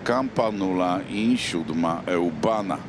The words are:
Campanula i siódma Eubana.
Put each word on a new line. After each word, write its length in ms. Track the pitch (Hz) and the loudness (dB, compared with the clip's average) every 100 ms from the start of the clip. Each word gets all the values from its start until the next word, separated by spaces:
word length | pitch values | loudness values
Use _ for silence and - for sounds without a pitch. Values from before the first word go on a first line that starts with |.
Campanula 960 | - 123 131 131 113 104 95 90 90 92 - | 2 0 0 0 0 0 0 2 2 0 -2
i 280 | 101 113 123 | 0 2 2
siódma 640 | - 85 78 80 82 82 - | 0 -4 -2 0 0 -2 0
Eubana. 720 | 90 87 76 107 110 98 71 | 0 0 0 0 0 -2 -6